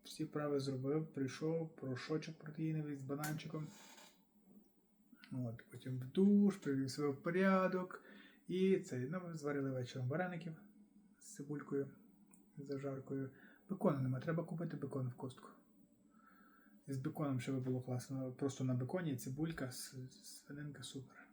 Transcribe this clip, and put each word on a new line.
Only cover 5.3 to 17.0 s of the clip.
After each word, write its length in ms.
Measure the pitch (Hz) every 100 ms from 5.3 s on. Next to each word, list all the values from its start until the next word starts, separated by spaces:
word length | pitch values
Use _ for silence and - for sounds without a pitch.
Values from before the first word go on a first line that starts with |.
От, 320 | 131 120 113 -
потім 280 | 123 131 127
в 140 | 127
душ, 440 | 185 196 202 202 190
привів 340 | 147 135 135
себе 180 | 131 147
в 80 | 139
порядок. 840 | 175 175 190 190 185 185 180 - - - - - -
І 300 | 180 190 180
цей, 300 | - 127 127
ну, 100 | 180 175
зварили 360 | 156 143 143 135
вечором 380 | 131 120 131 123
вареників 440 | 156 185 170 170 - - - - - - -
з 60 |
цибулькою, 600 | - - 143 147 - 139 139 - - - - - - 151
з 80 | 139
зажаркою. 640 | 139 139 131 - 135 131 - - - -
Бекону 280 | 190 190 139
нема, 220 | 131 127
треба 240 | 160 160
купити 320 | 165 165 160 156
бекон 320 | 131 139 127
в 60 |
костку. 340 | - 131 - - - - - - _ - - - - - - - - -
І 40 |
з 40 |
беконом 440 | 135